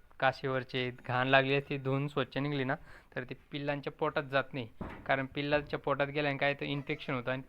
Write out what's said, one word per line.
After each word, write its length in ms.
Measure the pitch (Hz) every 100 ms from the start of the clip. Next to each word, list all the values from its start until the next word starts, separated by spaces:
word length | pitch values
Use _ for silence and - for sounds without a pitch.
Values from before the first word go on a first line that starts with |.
| - -
काशीवरचे, 720 | 135 - 139 131 120 131 123 123 -
घाण 200 | 123 131
लागली 280 | 135 131 139
असते, 220 | 139 143
धुवून 300 | 135 135 147
स्वच्छ 300 | 143 127 135
निघली 260 | 143 143
ना 120 | 131 151 - - - 135
तर 80 |
ते 120 | 123 135 -
पिल्लांच्या 420 | 147 147 143 147
पोटात 300 | - 151 156
जात 300 | 139 139 -
नाही, 140 | 139 113 - - - -
कारण 200 | 135 135
पिल्लांच्या 540 | 147 143 147 147 143
पोटात 280 | 151 139 143
गेल्याने 300 | 147 147 135
काय 160 | 143
तर 120 | 139 147
इन्फेक्शन 480 | 143 139 147 -
होतं 180 | 127 127
आणि 100 | 131